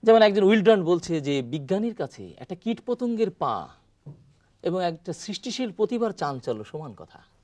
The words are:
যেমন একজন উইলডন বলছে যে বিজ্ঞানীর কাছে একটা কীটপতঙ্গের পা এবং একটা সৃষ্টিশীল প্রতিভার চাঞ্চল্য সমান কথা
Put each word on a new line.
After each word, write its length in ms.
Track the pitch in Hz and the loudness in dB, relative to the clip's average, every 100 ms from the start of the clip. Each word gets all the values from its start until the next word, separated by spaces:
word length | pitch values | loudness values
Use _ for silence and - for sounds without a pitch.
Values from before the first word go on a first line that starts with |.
যেমন 180 | 220 226 | 6 8
একজন 220 | 214 202 | 8 6
উইলডন 400 | 190 220 196 214 | 4 6 6 4
বলছে 380 | 165 175 175 165 | 4 0 0 -4
যে 200 | 143 139 | -2 -2
বিজ্ঞানীর 540 | 123 151 135 190 233 226 | -2 -8 -4 -2 -2 -6
কাছে 380 | 143 - 92 76 | -10 -10 -18 -18
একটা 180 | - 180 | -14 -10
কীটপতঙ্গের 760 | 220 233 - 240 247 226 220 | -6 -6 -6 -4 -4 -2 -2
পা 380 | - 147 107 78 - _ _ - - _ _ _ _ | -2 -4 -4 -8 -18 _ _ -20 -20 _ _ _ _
এবং 200 | - 180 | -6 -2
একটা 300 | 175 165 - | -4 -6 -10
সৃষ্টিশীল 580 | 165 - 196 - 226 254 | -12 -10 -10 -10 -6 -6
প্রতিভার 400 | 180 214 240 220 | -2 -2 0 -4
চাঞ্চল্য 520 | 196 147 131 127 110 | -4 -6 -6 -6 -8
সমান 300 | 107 151 156 | -8 -12 -14
কথা 260 | 104 82 - _ _ | -16 -20 -20 _ _